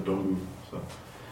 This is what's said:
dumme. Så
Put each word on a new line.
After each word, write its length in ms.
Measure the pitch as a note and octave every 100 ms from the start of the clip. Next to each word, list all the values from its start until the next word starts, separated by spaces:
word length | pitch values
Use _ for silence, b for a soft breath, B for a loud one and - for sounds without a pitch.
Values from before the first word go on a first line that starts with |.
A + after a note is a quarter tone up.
| F#2+
dumme. 320 | G2 F#2+ F#2 - - -
Så 60 | - - - B B B